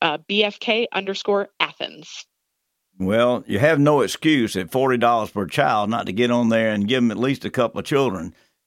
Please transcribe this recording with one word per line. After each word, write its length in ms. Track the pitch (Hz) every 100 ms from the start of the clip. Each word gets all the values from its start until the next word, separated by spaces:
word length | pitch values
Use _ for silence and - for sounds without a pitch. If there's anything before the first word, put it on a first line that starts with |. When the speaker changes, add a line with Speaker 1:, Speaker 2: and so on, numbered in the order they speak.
Speaker 1:
uh, 180 | 165 151 -
B 160 | 202
F 160 | 208 -
K 280 | - 220 240
underscore 580 | 185 190 196 - 202 202 -
Athens. 680 | 160 - - - 160 - - _ _ _ _ _ _ -
Speaker 2:
Well, 440 | 92 110 120 120 -
you 120 | 101
have 200 | 147 156
no 220 | 143 147
excuse 540 | 98 - 156 147 110 95
at 160 | 90
forty 260 | 127 131 123
dollars 340 | 120 120 104
per 160 | 104 90
child 420 | - 143 110 104
not 160 | 113 98
to 80 |
get 160 | 95 120
on 180 | 120 117
there 220 | 113 113
and 160 | 104 101
give 100 | 127
'em 80 | 120
at 60 | 101
least 280 | 127 131 107
a 40 |
couple 300 | - 113 -
of 60 | -
children 480 | 143 131 92 85 - _ _